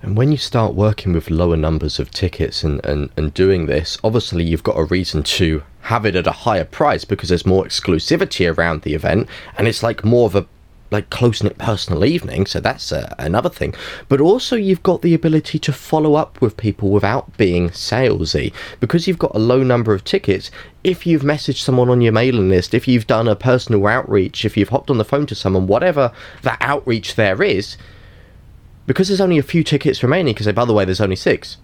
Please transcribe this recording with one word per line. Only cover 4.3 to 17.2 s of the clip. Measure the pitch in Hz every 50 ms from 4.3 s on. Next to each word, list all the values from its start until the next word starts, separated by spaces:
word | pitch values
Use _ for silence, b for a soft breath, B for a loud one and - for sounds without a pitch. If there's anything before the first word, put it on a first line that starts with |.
| - 87 85
you've | 82 82 78 -
got | - - -
a | 80
reason | 78 92 92 92 - - 80 73
to | - - - 95 82 80 76 71 - - -
have | - - 117 117 104
it | 110 87
at | 92 85 85
a | 80 - -
higher | 120 107 92 78
price | - - - 156 147 117 78 -
because | - 104 - - 87
there's | 90 85 -
more | 95 92 95 -
exclusivity | - - - - - 87 80 - - 151 - 143 - - - 90 85 80
around | - 82 85 82 76 -
the | - 73
event, | 78 - 87 80 101 - B B B B B B
and | - 98
it's, | 113 107 - -
like, | 117 113 - -
more | 107 117 120 120
of | 107 87
a, | 101 85 - _ - - _ - - - - -
like, | 107 101 -
close-knit | - - 120 123 107 - - 101 - -
personal | - - 110 95 - - 92 76 87
evening, | 127 165 175 - - - - 98
so | - - -
that's, | - - 135 - - - -
uh, | 71 62 - - -
another | 64 78 85 110 - 175
thing. | - - - - - B B B B B B B
But | 135 135
also | 143 165 202 254 - - 262
you've | 233 202 196 190 175 -
got | - 175 - -
the | 175 170
ability | 160 - 165 156 156 151 - - 156
to | - - 135
follow | - - - - 156 151 156 147
up | 151 151 - - -
with | - 110 -
people | - - 107 98 - - 98
without | 98 104 98 98 113 139